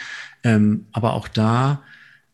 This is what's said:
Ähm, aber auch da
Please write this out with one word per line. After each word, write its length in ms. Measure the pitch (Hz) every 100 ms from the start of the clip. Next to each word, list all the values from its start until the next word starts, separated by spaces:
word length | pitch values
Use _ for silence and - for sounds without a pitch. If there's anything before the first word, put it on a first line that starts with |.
| - - - -
Ähm, 420 | 120 107 104 107 -
aber 220 | 113 110
auch 140 | 110 -
da 560 | 110 110 117 135 143 - - - _ _